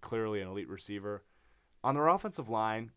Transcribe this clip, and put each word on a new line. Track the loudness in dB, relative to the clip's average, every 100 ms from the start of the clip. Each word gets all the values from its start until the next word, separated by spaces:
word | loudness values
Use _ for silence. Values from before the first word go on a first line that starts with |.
clearly | -4 -2 0 -2
an | -2
elite | -6 -6
receiver. | -8 -8 -6 -4 -6 _ _ _ _ _ _
On | 0
their | 4 6
offensive | 4 2 -6 -2
line, | 0 2 0 -6